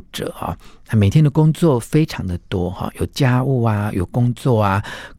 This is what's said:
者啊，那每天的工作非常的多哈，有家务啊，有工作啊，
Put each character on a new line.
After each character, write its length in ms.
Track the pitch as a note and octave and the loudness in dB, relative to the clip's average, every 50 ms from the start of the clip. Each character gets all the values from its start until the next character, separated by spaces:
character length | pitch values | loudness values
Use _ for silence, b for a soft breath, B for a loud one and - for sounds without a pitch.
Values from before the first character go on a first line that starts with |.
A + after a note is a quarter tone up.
| - - - | -2 -6 -10
者 180 | - - - - - | -10 -8 -8 -8 -8
啊， 160 | - - E2 - b b b b b - | -8 -8 -8 -8 b b b b b -2
那 80 | - | 2
每 140 | A2 G2+ G2 | 2 4 4
天 140 | - D#3 D#3 | 6 6 4
的 80 | C#3+ | 4
工 200 | - D#3 D#3 D#3 | 4 4 2 2
作 280 | D3+ - F3 E3 C3+ A#2 | 2 2 2 2 2 0
非 260 | - - - D3+ D#3+ | -2 0 0 0 0
常 200 | - - - F#2+ | 0 -4 -6 -6
的 120 | F#2 F2+ F2+ - - | -6 -6 -6 -6 -6
多 220 | - F#2 F2 F2+ | -4 -4 -4 -4
哈， 220 | F#2 - - - - - | -4 -6 -8 -8 -6 -6
有 60 | F#2+ - | -6 -6
家 360 | - - D3 B2 B2 B2+ C3 | -2 0 0 2 2 2 0
务 200 | C#3 C3+ B2 A#2 | 0 0 0 0
啊， 280 | A2+ G#2+ G#2 G#2 G#2+ | 0 0 0 -2 -2
有 140 | - G#2 F2+ | -2 -4 -4
工 260 | - - B2+ A#2+ A#2+ A#2+ | -2 -2 0 0 0 -2
作 260 | - - C3+ A#2+ G#2+ | -2 0 0 2 2
啊， 220 | G#2 G2+ F#2+ G2 - B B B B B B | 2 2 2 0 -2 B B B B B B